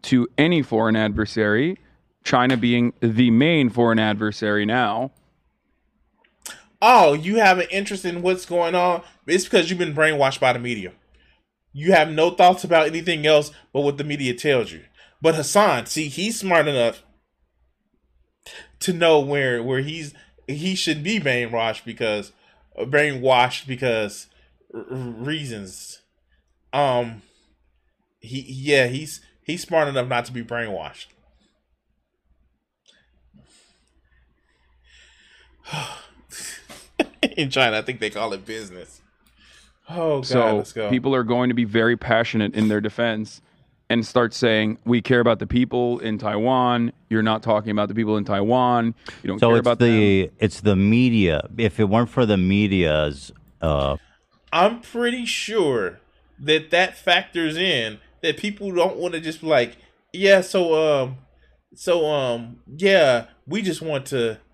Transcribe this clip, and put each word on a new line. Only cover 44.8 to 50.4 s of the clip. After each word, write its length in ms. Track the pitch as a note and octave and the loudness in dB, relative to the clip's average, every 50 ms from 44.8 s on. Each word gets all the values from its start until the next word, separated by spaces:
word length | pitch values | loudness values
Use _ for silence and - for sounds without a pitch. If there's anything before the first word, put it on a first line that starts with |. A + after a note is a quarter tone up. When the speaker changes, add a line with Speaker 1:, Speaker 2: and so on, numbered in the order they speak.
| _ | _
Speaker 1:
"We 160 | A2+ A#2+ A#2+ | 0 0 0
care 200 | - - B2+ A#2+ | 2 2 2 4
about 180 | A#2 A#2+ A2+ G2 | 4 2 2 0
the 80 | A2 | -2
people 520 | G#2 - B2 B2+ A2+ - B2 A#2+ A#2+ A#2+ A2+ | -2 0 0 0 0 0 -2 -2 -2 -2 -4
in 180 | - A2+ G#2+ G#2 | -4 -6 -6 -4
Taiwan. 760 | G#2+ G#2 G#2 G#2 A2 B2 C3 B2+ B2+ B2 A#2+ A#2+ A#2 A#2 - _ _ _ | -4 -4 -4 -2 0 0 0 2 2 2 2 0 0 -2 -4 _ _ _
You're 140 | A2 A2 | -2 0
not 200 | G#2+ A2 G#2+ A2 | 2 0 0 -2
talking 280 | A2 A2+ A2 G#2+ G#2 A2 | 0 0 0 0 0 -2
about 180 | G#2 G#2 G#2 G2+ | -2 -2 -2 -2
the 60 | G2+ | -2
people 240 | A2+ A2+ G#2+ G#2+ G#2+ | -4 -2 -2 -2 -2
in 60 | G2+ | -2
Taiwan. 680 | - G#2 G2 G2 A2 A#2+ B2+ B2 B2 B2 A#2+ A#2 A#2 A2+ _ _ - - - | -2 -2 -2 0 0 2 2 2 2 2 0 0 -2 -4 _ _ -20 -20 -10
You 60 | - - | -8 -8
don't 100 | F#2+ G#2+ | -2 2
Speaker 3:
So 100 | A#2 A#2 | 4 4
Speaker 1:
care 80 | A#2 | 4
Speaker 3:
it's 40 | A#2 A#2+ | 4 4
Speaker 1:
about 120 | A#2+ A#2 A2+ | 2 2 4
Speaker 3:
the, 480 | A#2+ A#2 A2+ A2 G#2+ G2+ G2 F#2+ F#2 | 4 4 6 6 4 4 4 2 2
Speaker 1:
them." 80 | - _ _ | -2 _ _